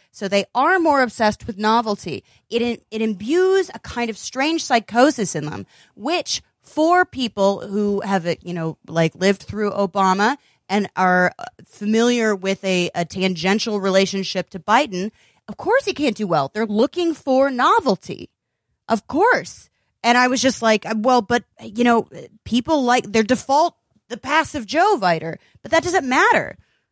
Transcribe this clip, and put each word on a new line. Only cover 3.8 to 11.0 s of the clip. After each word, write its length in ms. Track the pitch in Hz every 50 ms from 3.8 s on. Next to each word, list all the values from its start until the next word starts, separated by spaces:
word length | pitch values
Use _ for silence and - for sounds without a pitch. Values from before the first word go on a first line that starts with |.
kind 300 | - - - 240 240 226
of 60 | 214 -
strange 440 | - - - 254 269 311 330 330 -
psychosis 680 | - 269 233 208 - 202 233 254 302 - - 208 - -
in 120 | 156 143
them, 200 | 151 - 98 98 - _ _ - _ _
which 480 | - 202 277 339 349 - - - - - _ _ _ _
for 420 | - - 294 311 330 349 359 359
people 600 | 359 - 254 254 220 - 208 196 196 202 190 -
who 340 | 208 196 208 208 202 202 196 -
have, 240 | 196 196 190 160
uh, 80 | 175 165 - -
you 120 | 180 175
know, 220 | 170 165 160 156 - _
like, 280 | - 160 165 165 160 -
lived 280 | - 185 196 202 - -
through 280 | - - 208 214 208 -
Obama 640 | 196 202 185 - 202 190 185 185 196 208 233 285 - _ _ _ _ _ -
and 200 | 190 214 202 - -
are, 360 | -